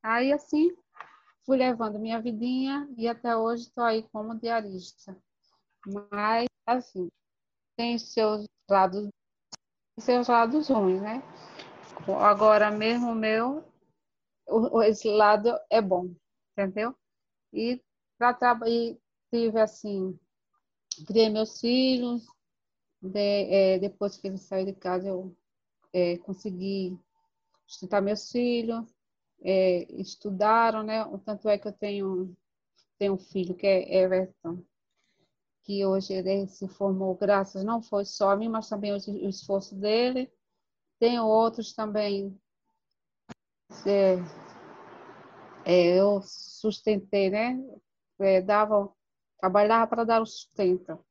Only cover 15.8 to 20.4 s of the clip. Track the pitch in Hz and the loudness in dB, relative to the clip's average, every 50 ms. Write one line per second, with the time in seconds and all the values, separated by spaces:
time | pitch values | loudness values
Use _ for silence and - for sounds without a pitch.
15.8 | 208 185 185 180 180 180 175 _ _ _ _ _ _ _ _ - 196 190 180 208 | 2 2 -2 -2 -2 -6 -12 _ _ _ _ _ _ _ _ -4 -4 -4 -2 -4
16.8 | 220 240 269 _ _ _ _ _ _ _ _ _ _ _ - 208 220 240 247 254 | -4 -4 -6 _ _ _ _ _ _ _ _ _ _ _ -8 -6 -4 -4 -4 -6
17.8 | _ _ _ _ _ _ _ _ 240 247 247 247 254 240 240 233 233 226 233 233 | _ _ _ _ _ _ _ _ 0 0 2 2 2 2 2 2 0 0 0 0
18.8 | 233 233 226 - _ _ _ _ _ _ - 233 233 226 214 226 220 214 214 - | 0 -4 -8 -12 _ _ _ _ _ _ -2 0 0 2 2 2 0 0 0 -12
19.8 | - 214 202 190 185 190 175 - _ _ _ _ | -10 -6 -6 -4 -4 -6 -8 -12 _ _ _ _